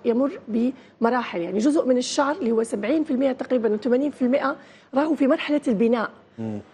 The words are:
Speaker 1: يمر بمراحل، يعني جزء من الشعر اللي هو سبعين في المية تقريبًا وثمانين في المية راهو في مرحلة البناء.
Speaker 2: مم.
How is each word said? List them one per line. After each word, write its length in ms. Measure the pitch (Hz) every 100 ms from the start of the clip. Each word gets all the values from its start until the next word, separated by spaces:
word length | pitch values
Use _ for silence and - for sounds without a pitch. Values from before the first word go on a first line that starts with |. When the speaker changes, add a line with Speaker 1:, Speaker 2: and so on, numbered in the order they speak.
Speaker 1:
يمر 340 | 240 233 277 - -
بمراحل، 920 | 220 240 - - _ 226 247 233 190
يعني 180 | 170 190
جزء 280 | 240 302 254
من 100 | 254
الشعر 380 | 247 - 277
اللي 180 | 302 233
هو 100 | 226
سبعين 420 | 226 208 208 320
في 60 | 302
المية 220 | 254 269
تقريبًا 400 | 247 254 254 220
وثمانين 380 | 214 247 247 285
في 120 | -
المية 340 | 247 277 269 - - - _
راهو 200 | 262 311
في 120 | 294 269
مرحلة 340 | 320 - 294 294
البناء. 420 | 202 226 233 208 - - -
Speaker 2:
مم. 200 | 110 104 -